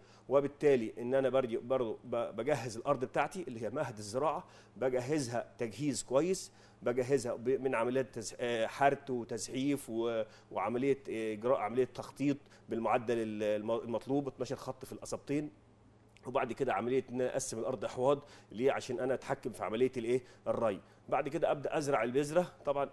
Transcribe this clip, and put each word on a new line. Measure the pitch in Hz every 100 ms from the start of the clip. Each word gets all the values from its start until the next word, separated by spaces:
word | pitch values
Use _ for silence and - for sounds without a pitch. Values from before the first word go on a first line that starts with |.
| - - -
وبالتالي | 139 139 - 147 131 110 -
ان | 120
انا | 135 131
برضه، | 131 123 117
برضه | 120 131 113 101
ب-، | 123 117 101 104
بجهز | 127 135 123 107
الارض | 139 135
بتاعتي | 123 156 147 190 170
اللي | 113
هي | 107
مهد | 139 127 107
الزراعه، | 104 123 151 160 - - - -
بجهزها | 131 123 123 156 120 117 - -
تجهيز | 117 104 147 117
كويس، | - 131 175 185 - - - -
بجهزها | - 127 120 139 120
ب-، | 110 117 127
من | 131
عمليات | 117 120 131 127 120
تز-، | 107 -
آه، | 120 113 107
حرث | - 139 139 -
وتزحيف | 123 113 113 - 127 139 135 -
و-، | 113 117 113 107 - -
وعمليه، | 104 101 120 139 135 -
آه، | 110 110
اجراء | 107 120 135
عمليه | 107 123
تخطيط | 127 - - - 143 139 - - -
بالمعدل | 113 110 127 117 117
ال-، | 110 107
الم-، | 107 107 107
المطلوب، | 113 117 110 123 139 135
اتناشر | - 123 127
خط | - -
في | -
القصبتين، | 107 110 113 - 143 151 - - - - - - - -
وبعد | - 123
كده | 113 127
عمليه | 98 117 131 -
ان | 123
انا | 127
اقسم | 135 - 110
الارض | 117 120
احواض، | 113 127 127 143 - - -
ليه؟ | 101 131
عشان | 107 - 123
انا | 127
اتحكم | 120 - 139 127
في | 107
عمليه | 95 113 127 123
الايه؟ | 113 127 - - 110
الري. | 110 113 95 - - -
بعد | 139 147
كده | 160 147
ابدا | 147 - 160
ازرع | 139 131
البذره. | 120 131 147 165 175 -
طبعًا، | 143 139 135